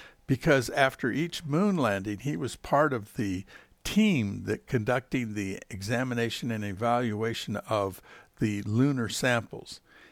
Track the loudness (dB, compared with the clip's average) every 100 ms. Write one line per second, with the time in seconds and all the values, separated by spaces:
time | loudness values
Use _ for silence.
0 | -20 -20 -2 0 4 4 4 2 2 2
1 | -2 0 -2 -4 -2 2 2 2 2 0
2 | -2 -4 -4 -4 -6 -8 0 4 4 2
3 | -4 -4 -4 -4 -8 -20 -20 _ 0 4
4 | 4 4 0 -2 -4 -6 -2 -2 0 -2
5 | 0 -2 -2 -4 -4 -6 -10 -10 -4 -2
6 | 0 0 -2 -2 -4 -4 -4 -2 0 2
7 | 0 -2 -2 -4 -4 -6 -2 0 0 -4
8 | -16 -20 -20 -2 0 0 0 2 4 2
9 | -2 -2 0 0 -2 -14 -16 -20 _ -20
10 | -20